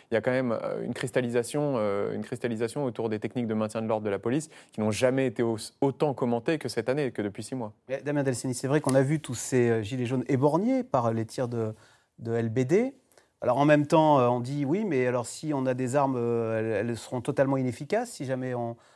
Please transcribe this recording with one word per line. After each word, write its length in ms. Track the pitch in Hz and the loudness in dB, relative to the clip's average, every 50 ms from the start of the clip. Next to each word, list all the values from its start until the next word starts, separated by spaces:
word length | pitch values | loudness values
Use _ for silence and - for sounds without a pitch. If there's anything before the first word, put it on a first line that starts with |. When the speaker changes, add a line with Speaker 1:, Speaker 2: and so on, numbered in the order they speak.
| - - | -6 -2
Speaker 1:
y 40 | 117 | -2
a 60 | 110 | 0
quand 80 | 107 131 | 2 2
même, 220 | 127 131 131 120 | 0 2 0 0
euh, 320 | 110 - - - - - 113 | -2 -2 -4 -4 -4 -4 -4
une 100 | - 120 | -6 -6
cristallisation, 800 | - - 123 - 131 127 120 117 120 117 - - 147 147 147 135 | -6 -4 -2 0 0 0 0 0 0 0 0 -2 -2 0 0 0
euh, 360 | 117 107 104 101 101 101 110 107 | 0 0 0 0 0 -2 -2 -4
une 80 | 104 | -6
cristallisation 640 | 104 - 131 117 - 120 117 107 117 113 - - 143 | -6 -8 -6 -4 -4 -4 -2 -2 -4 -4 -2 -2 -4
autour 260 | 123 110 - 113 113 | -4 -4 -4 -4 -2
des 80 | 107 | -2
techniques 300 | 104 - 110 - 127 120 | -4 -4 -6 -4 -4 -4
de 80 | 110 110 | -2 -2
maintien 260 | 107 110 107 - 117 | -2 -2 -2 -2 -4
de 60 | 110 | -2
l'ordre 180 | 110 110 110 107 | -2 -2 -2 0
de 60 | 107 | -2
la 80 | 98 98 | -2 -2
police 320 | - 117 127 156 160 - - - - _ - | -2 -2 -2 -2 -2 -6 -12 -20 -20 _ -6
qui 60 | - | -2
n'ont 120 | 107 107 | -2 0
jamais 340 | 107 95 123 127 127 135 135 | 0 2 2 2 4 2 0
été 160 | 127 110 - | 0 0 0
au-, 160 | 120 117 113 110 - - - - | 0 0 0 -2 -4 -8 -4 -2
autant 320 | - 139 135 - 160 151 131 | 0 0 0 0 0 0 0
commentées 460 | - 131 120 120 117 113 - - 147 | 0 0 0 0 0 0 0 -2 -2
que 100 | - 123 | -2 -4
cette 180 | - 120 110 | -4 -2 0
année, 220 | 127 131 151 147 123 | 0 0 0 0 -2
que 140 | 104 - 104 | -2 -2 -4
depuis 180 | 104 95 - | -4 -4 -6
six 140 | 107 - 135 | -10 -10 -8
mois. 180 | 131 117 104 104 _ _ - | -8 -8 -10 -12 _ _ -8
Speaker 2:
Mais 100 | 135 135 - | -8 -6 -4
Damien 160 | 143 147 147 | -2 0 0
Delceni, 320 | 139 135 127 117 - 135 123 | 0 0 0 -2 -2 -4 -4
c'est 140 | - - | -4 -2
vrai 120 | 131 139 156 | 0 0 2
qu'on 140 | 147 143 131 | 2 4 4
a 80 | 135 | 4
vu 180 | 135 135 160 151 | 4 4 2 -2
tous 140 | - - 127 | -2 -6 -8
ces, 380 | - - - 135 127 120 117 | -8 -4 0 2 2 4 4
euh, 100 | 117 113 | 2 0
gilets 240 | 107 101 135 127 123 | -2 -4 -4 -4 -2
jaunes 200 | 113 135 127 123 | -2 -2 -2 0
éborgnés 560 | - 147 123 135 147 147 170 208 240 269 262 247 | 0 2 2 4 4 4 2 2 2 0 0 -2
par 280 | - - 131 120 117 113 | 0 0 0 2 2 0
les 120 | 113 113 | 0 -2
tirs 220 | 110 - - 127 | -4 -4 -6 -4
de, 260 | 120 120 117 113 110 107 - - - _ _ _ _ _ - | -4 -2 -2 -4 -4 -6 -8 -16 -20 _ _ _ _ _ -12
de 120 | - 113 117 | -6 -4 -2
L 140 | 117 117 113 | 0 0 0
B 100 | 110 131 | 0 0
D. 340 | 131 127 165 208 247 269 269 - _ _ _ _ _ _ _ - | 2 4 4 2 2 0 -4 -10 _ _ _ _ _ _ _ -4
Alors 160 | - 120 123 | -2 0 2
en 80 | 135 143 | 4 6
même 220 | 151 - - 147 | 6 6 6 6
temps, 320 | 143 170 160 156 156 147 135 | 6 6 6 6 8 6 6
euh, 80 | 123 | 6
on 120 | 120 123 123 | 4 4 2
dit 260 | 123 123 143 147 143 | -2 -4 -4 -2 -2
oui, 200 | 131 156 202 226 | 0 0 0 0
mais 220 | 202 151 127 127 | 0 2 2 2
alors 180 | 123 123 123 113 | 2 0 0 -2
si 260 | - - - - 151 | -4 -8 -8 -6 -4
on 140 | 151 135 131 | -2 0 0
a 80 | 131 127 | 0 0
des 220 | 123 127 123 123 | 0 0 0 2
armes, 200 | 147 139 135 131 | 2 2 2 0
euh, 440 | 123 117 120 120 117 113 113 113 110 | 0 0 0 0 0 0 0 -2 -2
elles, 300 | 110 113 110 98 107 117 | 0 0 0 0 0 -2
elles 40 | 120 | -4
seront 260 | 110 - - - 123 | -6 -6 -6 -6 -6
totalement 360 | 113 - 131 143 139 135 139 | -4 -2 2 2 2 2 2
inefficaces 540 | 135 127 127 117 - 147 139 202 220 247 233 | 0 0 -2 -4 -4 -6 -2 -2 -2 -2 -4
si 140 | - - 139 | -8 -8 -6
jamais 280 | 123 131 127 127 127 127 | -4 -4 -4 -4 -4 -4
on, 240 | 120 117 117 117 - _ _ _ | -4 -4 -6 -8 -10 _ _ _